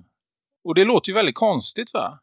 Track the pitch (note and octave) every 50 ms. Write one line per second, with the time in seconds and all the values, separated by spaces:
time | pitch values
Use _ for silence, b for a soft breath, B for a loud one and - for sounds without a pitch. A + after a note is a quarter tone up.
0 | - _ _ _ _ _ _ _ _ _ _ _ - F3 D3+ F3+ G3 A#3 B3+ -
1 | - G3 F#3+ A3 G3+ C#3+ - - A3+ G#3 E3+ B2 - - - A3 A#3 - - -
2 | - - D3 -